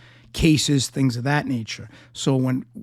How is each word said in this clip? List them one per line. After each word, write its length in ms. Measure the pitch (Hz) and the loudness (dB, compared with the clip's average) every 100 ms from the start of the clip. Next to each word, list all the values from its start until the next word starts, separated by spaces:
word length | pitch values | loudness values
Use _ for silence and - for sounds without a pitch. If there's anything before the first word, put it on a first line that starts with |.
| - - - | -20 -20 -12
cases, 580 | - 170 151 - 143 120 | 2 4 4 2 0 0
things 260 | - 135 120 | 0 0 0
of 60 | |
that 240 | 127 147 139 | 0 0 0
nature. 420 | 127 110 - 110 - - | -4 -6 -10 -14 -20 -20
So 220 | - - | -6 0
when 300 | 135 127 131 - - | 0 0 -2 -6 -14